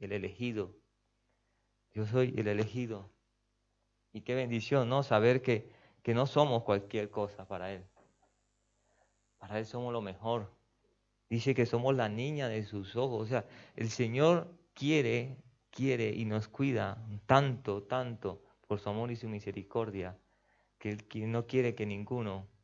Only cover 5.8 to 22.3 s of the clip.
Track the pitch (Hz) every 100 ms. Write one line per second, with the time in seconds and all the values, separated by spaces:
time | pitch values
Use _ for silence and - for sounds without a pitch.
5.8 | - _ - 117 135 147 147 117 110 101
6.8 | 101 110 104 107 101 - 92 92 92 95
7.8 | 90 _ _ _ _ _ _ _ _ _
8.8 | _ _ _ _ _ _ 98 107 107 123
9.8 | 123 117 101 92 113 117 98 _ _ _
10.8 | _ _ _ _ - 113 135 131 117 120
11.8 | 131 131 107 107 135 151 127 110 101 104
12.8 | 95 117 131 113 110 123 - - - -
13.8 | 113 - 117 127 160 175 175 - _ -
14.8 | 139 156 120 120 131 131 - _ _ -
15.8 | 135 120 110 - 110 107 - - 139 113
16.8 | 98 113 110 104 - 135 139 117 - 101
17.8 | - 127 123 110 98 87 - _ - 104
18.8 | 104 107 120 117 113 104 101 101 92 117
19.8 | 110 98 92 92 _ _ _ _ _ -
20.8 | 107 104 - 110 110 117 117 131 120 110
21.8 | 104 101 104 123 107